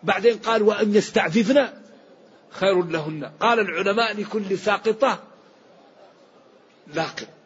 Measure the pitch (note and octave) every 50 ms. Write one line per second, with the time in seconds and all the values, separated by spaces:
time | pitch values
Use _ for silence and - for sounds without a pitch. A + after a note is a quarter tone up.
0 | - E3 G3 F#3+ F#3+ A#3 A3+ G3+ - G#3+ A3+ A3 G#3+ G#3 G#3 G3+ A3 G#3 G3+ G#3+
1 | - - - A3 F#3 F3 D#3+ A3 A3 F#3 C4+ C#4+ C4+ G#3+ - - - - - -
2 | - - - _ - - - - _ _ - - F#3 G3 F#3+ F3+ F3 E3 E3 E3
3 | D3+ D#3+ D#3 D3+ C#3 A2+ - - F#3+ A3+ A#3 A3+ G#3 F#3 E3 E3 F#3+ G3 G3+ A3
4 | A#3 A3+ G#3 G#3 G#3 - - A3 G#3 F#3+ G3 F3+ - G#3+ G3+ G3 - A3 G#3+ A3
5 | C#4 C4 G#3 - - - - - _ _ _ _ _ _ - - - - _ _
6 | - - _ _ - _ _ - _ _ _ - _ _ _ _ _ - D3 E3
7 | D#3+ D3 - - A3 - - - _